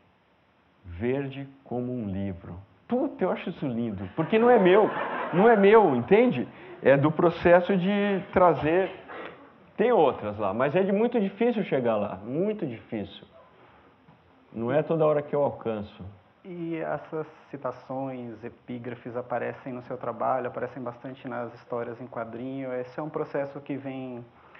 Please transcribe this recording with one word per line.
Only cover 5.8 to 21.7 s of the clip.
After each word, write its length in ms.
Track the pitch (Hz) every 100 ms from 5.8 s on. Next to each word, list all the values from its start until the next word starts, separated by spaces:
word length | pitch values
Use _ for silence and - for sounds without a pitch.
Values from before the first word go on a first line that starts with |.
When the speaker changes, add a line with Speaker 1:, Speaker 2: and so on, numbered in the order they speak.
| 185
Speaker 1:
entende? 540 | 123 120 208 247 131 98 - - -
É 140 | 127 143
do 140 | 151
processo 640 | 156 170 - 175 175 180 196
de 460 | 190 202 202 190 -
trazer, 580 | 185 180 139 147 175 185 - - - - - - _ _ -
tem 160 | 233
outras 460 | 214 139 - 104 104
lá, 160 | 101
mas 200 | 110 143
é 80 | 175
de 100 | 196
muito 280 | 202 240 240
difícil 420 | 196 - 233 226
chegar 320 | 175 143 117 107
lá, 220 | 101 95
muito 420 | 110 147 202 208 151
difícil. 600 | 110 - 110 92 - - - - _ - _ _ _ _ _ _ _ _
Não 200 | 110 117
é 100 | 147
toda 220 | 156 165
hora 160 | 151 147
que 160 | 143 147
eu 60 |
alcanço. 600 | 135 - 113 107 101 - 92 - _ _
Speaker 2:
E 320 | 190 175 165 160
essas 500 | 151 151 - 156 151 - -
citações, 920 | 139 131 120 - 131 135 127 120 107
epígrafes 720 | 117 - - 123 123 120 123
aparecem 560 | 120 123 120 120 120 139
no 120 | 123
seu 160 | 123 123
trabalho, 480 | 123 110 123 127 123
aparecem 360 | 123 123 135
bastante 460 | 120 123 135 131 131
nas 240 | 120 117
histórias 460 | 120 -